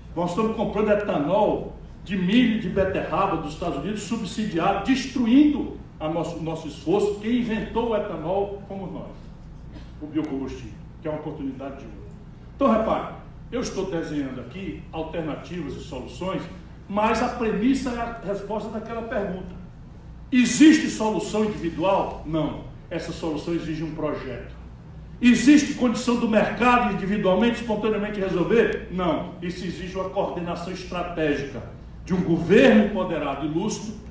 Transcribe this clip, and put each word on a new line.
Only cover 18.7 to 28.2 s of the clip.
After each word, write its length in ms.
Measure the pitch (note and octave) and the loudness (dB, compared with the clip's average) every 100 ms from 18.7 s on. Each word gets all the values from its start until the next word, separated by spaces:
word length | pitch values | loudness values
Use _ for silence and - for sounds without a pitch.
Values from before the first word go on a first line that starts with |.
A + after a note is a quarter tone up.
| A3 - A3+ | -8 -8 -8
pergunta. 540 | A3+ A#3 F#3 F#3 - - - - - - - - - | -4 -4 -4 -6 -10 -12 -16 -16 -18 -16 -16 -16 0
Existe 580 | B3 A3+ - D#4 - A3 | 4 4 10 10 10 6
solução 560 | - G#3+ F3+ - G#3 G#3+ | 0 0 0 0 0 0
individual? 760 | D3+ E3 C3 F#3 F#3+ - - D3 | 0 -4 0 2 2 0 -6 -4
Não. 400 | D#3+ C#3+ - - - - | -2 -2 -4 -12 -16 -10
Essa 220 | E3+ D#3+ | -8 -8
solução 420 | - E3 D3+ - | -6 -4 -4 -2
exige 300 | E3+ D#3 D3+ | -4 -2 -4
um 120 | D#3+ D#3 | -6 -4
projeto. 580 | D3+ B2+ B2+ B2 - - - - - - - - | -4 -4 -6 -10 -12 -14 -16 -16 -16 -16 -16 2
Existe 520 | A#3+ A3+ C4+ D4 - | 6 6 8 8 8
condição 420 | - B3 - - A#3+ | 0 0 2 0 0
do 140 | A3+ | 4
mercado 640 | G#3+ - - B3 B3 G#3 | 4 4 2 4 6 4
individualmente, 680 | E3+ F#3 G#3+ F#3+ F#3 A#3 A#3 | 0 -2 0 4 4 4 2
espontaneamente 580 | - G#3+ A3 G#3 G#3 | -2 0 0 0 -2
resolver? 680 | - | -2